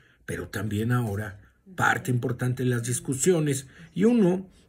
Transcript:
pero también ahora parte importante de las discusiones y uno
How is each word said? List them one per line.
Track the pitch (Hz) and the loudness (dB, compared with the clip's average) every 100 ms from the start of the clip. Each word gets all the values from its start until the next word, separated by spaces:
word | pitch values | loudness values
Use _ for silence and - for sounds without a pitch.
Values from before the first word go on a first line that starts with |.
| _ _ - | _ _ -12
pero | - 90 | -10 -8
también | 104 104 101 113 | -8 -4 -2 0
ahora | 123 113 101 107 92 - _ - 185 | 0 0 -4 -6 -12 -20 _ -16 -2
parte | 113 - - | 0 0 0
importante | 123 131 120 123 123 | -2 -2 -2 -2 0
de | 127 | 0
las | 120 | 0
discusiones | 117 123 - 131 180 175 151 135 - - - | -2 -6 -4 0 2 4 2 -2 -6 -18 -12
y | - | 0
uno | 208 247 185 185 190 - | 4 6 4 2 -4 -18